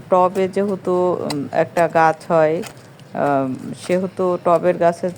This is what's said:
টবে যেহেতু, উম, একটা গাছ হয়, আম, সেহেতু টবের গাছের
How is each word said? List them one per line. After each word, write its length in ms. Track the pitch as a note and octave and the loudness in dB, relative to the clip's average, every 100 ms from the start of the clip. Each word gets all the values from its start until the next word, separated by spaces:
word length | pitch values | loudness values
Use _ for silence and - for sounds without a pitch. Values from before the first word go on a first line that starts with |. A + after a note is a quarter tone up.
| - | 0
টবে 380 | F#3 F#3 G3 F#3 | 2 4 2 -2
যেহেতু, 720 | F#3+ G3+ F#3 F#3+ F3+ F3+ - D3+ | 0 -2 -2 -2 0 0 -2 -4
উম, 140 | D3 - | -6 -4
একটা 360 | - D#3+ F3 D#3+ | -2 -2 0 0
গাছ 380 | E3 D#3+ D#3+ - | 4 2 2 0
হয়, 340 | E3 D#3 E3 A3 - - - - | 2 2 0 -6 -14 -20 -20 -12
আম, 420 | - C#3+ C#3 C3 B2+ - - - | -4 0 0 -2 -6 -10 -10 -4
সেহেতু 500 | F3+ F#3 - F3+ F3 | -2 -2 -2 -2 0
টবের 340 | F3 E3 F3 F3 | 2 2 2 2
গাছের 320 | E3+ E3+ F3+ | 0 0 -4